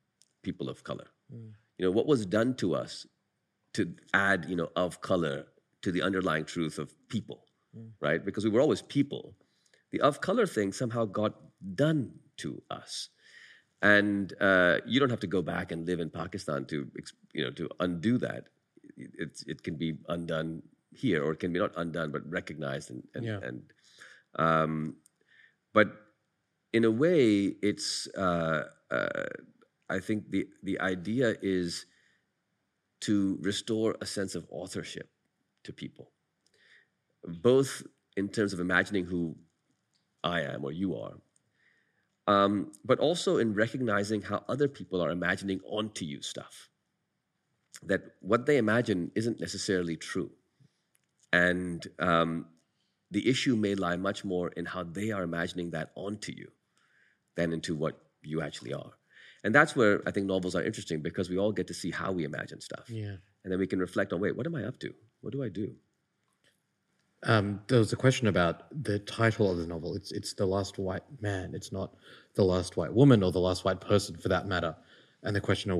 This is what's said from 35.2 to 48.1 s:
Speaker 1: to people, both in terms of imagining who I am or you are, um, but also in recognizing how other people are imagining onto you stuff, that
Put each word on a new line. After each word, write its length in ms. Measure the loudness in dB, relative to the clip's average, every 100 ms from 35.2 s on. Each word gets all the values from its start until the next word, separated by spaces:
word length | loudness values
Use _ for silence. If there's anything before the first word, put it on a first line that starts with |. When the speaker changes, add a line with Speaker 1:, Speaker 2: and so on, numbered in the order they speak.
| _ _ _ _ -18
Speaker 1:
to 40 | -12
people, 240 | -14 -14 -20 _ _ _ _ _ _ -20 _ _ _ _
both 460 | -14 0 6 6 6 -2 -14 _ _ -4
in 80 | -2 2
terms 160 | 0
of 60 | 0 2
imagining 360 | 4 4 0 -2
who 240 | -2 -2 -6 -16 _ _ _ _ _ _ _ -4 -2
I 20 | -4
am 120 | -4 -6
or 60 | -2
you 80 | -2 -2
are, 100 | -6 -14 _ _ _ _ _ _ _ _ _ _ 2
um, 380 | 6 6 4 -2 -4 2
but 80 | 4
also 320 | 4 2 2 4
in 120 | 4 2
recognizing 560 | 0 0 0 0 0 -2 -2
how 80 | -4 -2
other 140 | 0 0 -2
people 220 | -6 -2
are 80 | 0 0
imagining 400 | 0 -2 -2 -4 -4 -4
onto 260 | -4 -6 -8
you 80 | -8 -10
stuff, 360 | -12 -14 -18 -20 _ _ _ _ _ _ _ _ _ _ -14 -2
that 120 | -2 -2